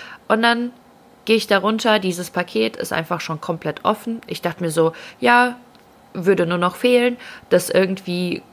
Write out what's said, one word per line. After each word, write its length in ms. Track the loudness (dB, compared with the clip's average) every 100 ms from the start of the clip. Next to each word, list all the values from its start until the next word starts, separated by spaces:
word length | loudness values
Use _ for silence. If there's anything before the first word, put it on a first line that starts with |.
| -18 -12 -2
Und 140 | 2
dann 280 | 2 0 -2 -8 -20 -20 -20 _
geh 100 | 0
ich 120 | 2 4
da 120 | 0
runter, 400 | 2 0 2 2
dieses 320 | 0 -4 -6
Paket 460 | -6 -4 -2 -2 -4
ist 160 | -4
einfach 280 | -4 -4 -6
schon 200 | -6 -8
komplett 440 | -6 -6 -6 -2
offen. 360 | -2 -2 -4 -10 -10
Ich 160 | -6
dachte 200 | -6 -4
mir 80 | -4
so, 220 | 2 0 0 -16 -2
ja, 360 | 2 4 2 -2 -16 -20 _ -20 -16
würde 340 | -4 2 2 2
nur 120 | 0
noch 180 | 0 2
fehlen, 400 | 4 4 4 -2 -12 -14 2
dass 200 | 2 4
irgendwie 720 | 2 2 -2 -4 -4 -2 -4 -10